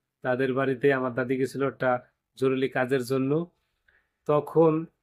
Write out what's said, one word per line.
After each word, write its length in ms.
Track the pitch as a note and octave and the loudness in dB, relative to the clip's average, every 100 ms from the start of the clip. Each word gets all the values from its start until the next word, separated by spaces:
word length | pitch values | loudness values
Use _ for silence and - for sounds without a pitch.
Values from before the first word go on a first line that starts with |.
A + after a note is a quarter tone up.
| _ _ | _ _
তাদের 320 | C3 B2+ C3 | -4 -2 0
বাড়িতে 400 | B2+ C3+ B2 C#3+ | 0 -2 2 2
আমার 200 | C3+ B2+ | 2 -2
দাদি 240 | A#2+ B2 C3 | -4 -2 -2
গেছিল 300 | C3 C3 C3+ | -2 -2 -4
একটা 320 | A#2 C3 B2 - _ _ | -2 -2 -2 -4 _ _
জরুরি 340 | - C3+ C3 B2+ | -2 -2 0 -2
কাজের 340 | C3+ B2+ C3+ | -2 -2 -2
জন্য। 480 | A#2+ C3 C3+ D3+ F3 _ _ _ _ _ _ _ | -2 -2 0 -2 -4 _ _ _ _ _ _ _
তখন 600 | - D3 D3 D#3 E3 D#3 E3 _ | 0 0 2 4 4 2 -4 _